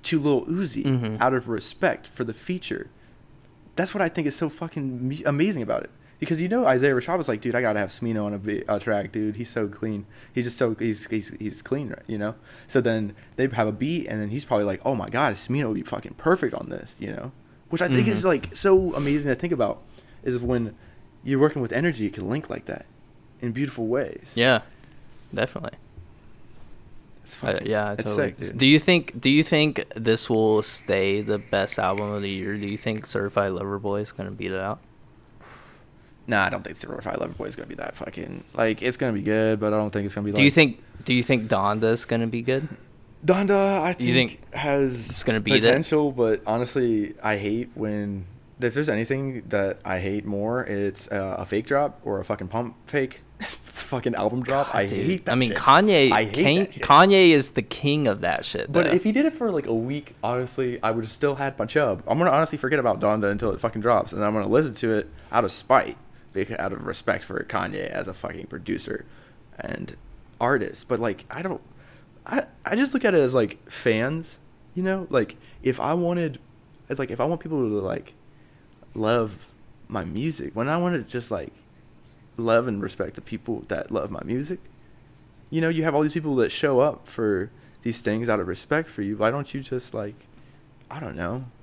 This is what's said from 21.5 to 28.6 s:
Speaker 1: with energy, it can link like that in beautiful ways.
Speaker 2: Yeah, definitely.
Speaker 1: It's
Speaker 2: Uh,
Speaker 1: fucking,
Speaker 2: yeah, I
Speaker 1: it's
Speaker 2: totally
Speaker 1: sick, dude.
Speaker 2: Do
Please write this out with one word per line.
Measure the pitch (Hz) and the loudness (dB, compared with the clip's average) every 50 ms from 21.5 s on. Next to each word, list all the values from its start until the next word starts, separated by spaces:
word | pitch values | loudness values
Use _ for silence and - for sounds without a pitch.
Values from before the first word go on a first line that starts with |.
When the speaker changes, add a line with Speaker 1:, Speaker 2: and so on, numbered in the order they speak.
| 151 147 | 4 0
Speaker 1:
with | 123 110 | -4 -2
energy, | - 123 156 175 151 113 107 | 0 0 0 0 0 0 -4
it | 98 - | -4 -4
can | - 98 92 | -4 -4 -4
link | 120 151 - - | -4 -4 -4 -6
like | - - - | -10 -10 -8
that | - - - - - - - - - - - - - - - | -10 -10 -10 -12 -20 -20 -20 -20 -20 -20 -20 -20 -20 -16 -8
in | - 120 | -6 -6
beautiful | 113 127 143 135 - - 113 | -4 -2 -4 -4 -4 -6 -2
ways. | 110 120 139 131 - - - - - - | -2 0 -2 -2 -4 -8 -14 -16 -8 0
Speaker 2:
Yeah, | 117 120 131 127 110 - - - - - - - - - - - - - - - | 2 4 4 4 4 0 -6 -20 -20 -20 -20 -20 -20 -20 -20 -20 -20 -20 -10 -4
definitely. | - 107 - - - - - - - - - - - - - - - - - - - - - - - - - - - - - - - - - - - - | -4 -4 -4 -4 -10 -10 -10 -12 -14 -20 -20 -20 -20 -20 -20 -20 -20 -20 -20 -20 -20 -20 -20 -20 -20 -18 -18 -18 -20 -20 -20 -20 -20 -20 -20 -20 -20 -20
Speaker 1:
It's | - - - - | -18 -14 -6 -4
Speaker 2:
Uh, | - 101 | -2 -2
Speaker 1:
fucking, | - - | -2 0
Speaker 2:
yeah, | - 107 107 104 104 | 0 0 0 0 -2
I | 101 | -4
Speaker 1:
it's | 101 110 | -4 -4
Speaker 2:
totally | 107 104 104 - 104 | -2 0 0 0 -2
Speaker 1:
sick, | 90 - | -2 -6
dude. | - 98 - | -10 -10 0
Speaker 2:
Do | 117 | 4